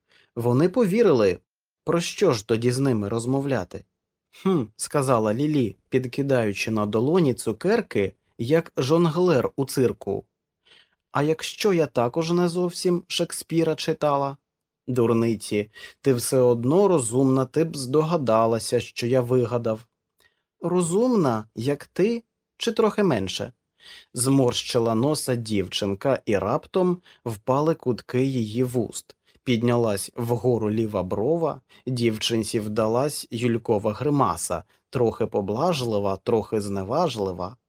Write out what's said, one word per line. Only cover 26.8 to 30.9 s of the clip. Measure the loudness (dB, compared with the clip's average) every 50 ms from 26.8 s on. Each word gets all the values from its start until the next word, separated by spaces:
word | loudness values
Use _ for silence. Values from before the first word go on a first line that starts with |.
| 2 2 0 -2 _ -14 -20 _ -10
впали | -10 -10 -6 -2 0 0 2 2 0 -2
кутки | 0 -2 -4 -4 -4 -6 -4 -2 -2 0
її | 0 -2 -4 -4 -4 -2 -2 -2
вуст. | -2 -2 -2 -4 -4 -8 -14 -16 -18 -20 _ _ _ _ _ _
Піднялась | -2 0 2 2 2 2 2 2 0 0 -2 -6 -8 -8
вгору | -6 -4 -2 -2 0 0 0 0 0 0 0
ліва | 0 -2 -2 -2